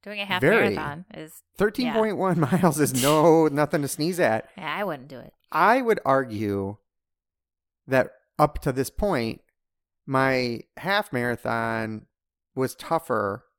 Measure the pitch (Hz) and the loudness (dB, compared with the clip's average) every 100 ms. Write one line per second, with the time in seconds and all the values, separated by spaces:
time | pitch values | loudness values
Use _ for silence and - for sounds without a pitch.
0 | - 208 196 185 147 220 240 196 151 151 | -12 -10 -4 2 4 4 2 0 -6 -10
1 | - - 156 - _ - 214 214 247 220 | -14 -18 -18 -20 _ -2 -2 0 -2 0
2 | 220 170 190 170 143 185 180 151 139 131 | 0 0 0 2 2 4 2 4 0 2
3 | 135 156 160 160 156 143 147 165 139 - | 2 6 6 6 4 2 0 0 -4 -4
4 | 160 175 139 110 - - 156 160 202 143 | -4 0 0 0 -4 -14 -10 -6 -6 -8
5 | 135 127 123 _ _ 156 185 254 233 214 | -14 -18 -20 _ _ 2 4 4 2 0
6 | - 135 123 104 104 98 98 104 _ _ | 2 2 0 -4 -2 -2 -4 -10 _ _
7 | _ _ _ _ _ _ _ _ - 131 | _ _ _ _ _ _ _ _ -2 0
8 | - _ _ - 151 - - 127 131 - | 0 _ _ 0 0 0 -4 -4 -6 -4
9 | 208 156 113 - _ _ _ _ _ _ | -2 -2 -4 -8 _ _ _ _ _ _
10 | - 135 135 127 123 117 - - 170 202 | -4 0 0 0 -2 -6 -12 -12 -4 -4
11 | 208 123 123 117 - 117 113 113 110 110 | -2 -4 -4 -4 -4 -4 -4 -4 -6 -10
12 | _ _ _ _ _ - 131 - - 165 | _ _ _ _ _ -6 -6 -6 -4 -4
13 | - 113 101 107 _ | -2 -2 -2 -6 _